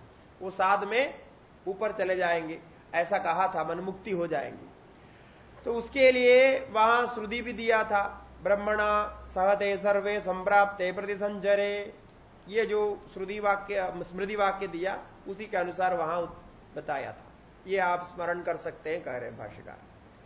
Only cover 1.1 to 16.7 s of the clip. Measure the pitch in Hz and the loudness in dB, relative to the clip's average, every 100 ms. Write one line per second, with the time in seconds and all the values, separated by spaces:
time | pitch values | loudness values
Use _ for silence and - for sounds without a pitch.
1.1 | - - - - - 185 196 214 202 185 | -4 -18 -20 -20 -12 -10 -4 -4 0 0
2.1 | 185 175 170 160 165 - - - 165 175 | 0 2 0 -2 -10 -14 -20 -4 -2 0
3.1 | 202 170 165 190 175 156 170 190 190 226 | 0 0 2 2 2 -2 -2 -4 -6 -4
4.1 | 180 170 147 123 110 85 - - - - | -2 0 -2 -2 -8 -16 -20 -20 -20 -20
5.1 | - - - - - - 233 233 277 262 | -20 -20 -20 -20 -8 -4 -4 -4 6 6
6.1 | 247 247 247 269 262 - 214 220 240 240 | 8 8 8 8 4 0 4 6 4 2
7.1 | 233 214 240 233 220 226 220 220 202 202 | -4 -6 -6 -6 -2 2 2 2 0 0
8.1 | - - - 180 202 208 214 208 208 208 | -6 -18 -6 0 2 2 0 2 0 -2
9.1 | - - 190 190 202 202 196 202 202 202 | -8 -8 0 2 4 2 0 2 2 0
10.1 | 208 180 185 185 202 202 196 180 185 196 | -2 -4 -4 2 4 4 0 -4 -4 -6
11.1 | 196 202 202 196 202 202 202 202 - - | -4 -4 -2 2 2 2 -4 -8 -14 -20
12.1 | - - - 170 214 202 208 208 190 - | -20 -20 -20 -6 -2 0 0 0 -4 -10
13.1 | 190 190 208 202 196 202 202 180 175 175 | -10 -8 -2 0 0 -2 -4 -4 -6 -10
14.1 | 180 196 208 196 190 196 165 185 - - | -6 -4 0 0 0 -6 -4 -6 -6 -10
15.1 | - 196 196 214 190 175 170 185 170 160 | -16 -14 -12 -4 -2 -2 -2 0 0 -2
16.1 | 175 165 - - - - | -2 -4 -10 -20 -20 -16